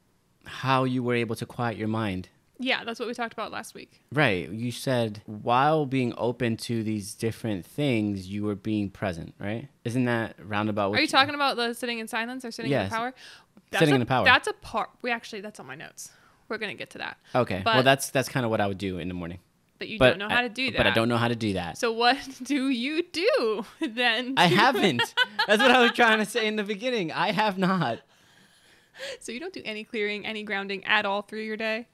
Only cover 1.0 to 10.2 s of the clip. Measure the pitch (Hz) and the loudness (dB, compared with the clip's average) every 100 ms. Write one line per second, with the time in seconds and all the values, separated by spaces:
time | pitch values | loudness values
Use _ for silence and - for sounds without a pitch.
1 | 123 120 117 113 117 - 120 98 107 110 | 0 0 0 -4 -6 -4 -4 -2 -2 -2
2 | 107 92 92 _ _ - 254 233 196 226 | -2 -4 -8 _ _ -8 -2 -2 -4 -8
3 | 233 240 233 - 208 202 226 - - _ | -8 -6 -8 -8 -8 -8 -12 -16 -20 _
4 | _ 131 143 95 67 104 120 120 - 127 | _ 0 2 2 -2 -6 -6 -4 -2 0
5 | 117 107 - 107 120 123 143 160 143 131 | 0 -4 -12 -8 0 4 4 2 2 0
6 | 123 - 113 123 123 113 - 117 107 107 | 0 0 -2 0 -2 -2 -2 -2 -2 -4
7 | 101 - 113 107 117 101 82 - 147 117 | -6 -4 -4 -2 -4 -4 -6 -4 0 2
8 | 107 98 92 101 104 101 110 107 101 - | 2 -2 -4 -6 -4 -4 -2 -2 -2 -4
9 | 107 82 80 - 101 113 143 _ - 117 | -4 -4 -10 -10 -8 -8 -8 _ -4 0
10 | 123 117 | 2 0